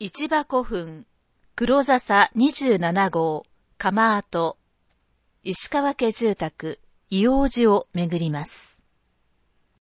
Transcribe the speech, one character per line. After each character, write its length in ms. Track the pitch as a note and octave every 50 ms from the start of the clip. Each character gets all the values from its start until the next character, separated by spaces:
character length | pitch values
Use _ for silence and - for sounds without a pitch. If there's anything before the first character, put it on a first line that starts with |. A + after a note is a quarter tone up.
市 260 | G#3+ F#3 - - D4
場 160 | C#4+ D#4+ D4+
古 220 | D4 - C#4 B3+ B3
墳、 420 | - A3+ F3+ E3+ D#3+ D#3+ D#3 - _ _ _ _ _ _ _ _ _ -
黒 300 | - A#3+ A3+ C4 C#4+ C4+
笹 480 | C#4 C4 B3 - - G3+ G3+ G3 - -
二 160 | A3 B3 D4+
十 280 | - - C#4 C4 G#3+ F3+
七 320 | E3+ E3+ F3 G3 G3 F#3
号、 360 | D#3+ E3 E3 D#3+ D#3 - - _ _ _ _ _ _ -
窯 380 | - A3 G3+ A3 A3+ A3+ G#3+
跡、 420 | G3+ - - - E3+ E3 D#3+ - _ _ _ _ _ _ _ _ _ _ _ _ _ _ _ _ _ -
石 260 | F#3 F3+ - - -
川 240 | - C#4+ C#4 C#4+ C#4
家 160 | - B3 A3+
住 240 | G#3+ - A#3 A3 G3
宅、 460 | - E3+ D#3 _ - - D#3+ - _ _ _ _ _ _ -
硫 380 | F#3+ F#3+ G#3 B3 C4 C4+ C#4
黄 80 | C4+ -
寺 180 | A#3+ A#3+ A3
を 140 | G3+ G3+ - _
巡 260 | - F3 F3 E3 F3 E3
り 140 | E3+ D#3+
ま 120 | D3 C#3+ D#3
す。 320 | - - - - - _ _ _ _ _ _ _ _ _ _ _ _ _ _ _ _ _ _ _ _ _ _ _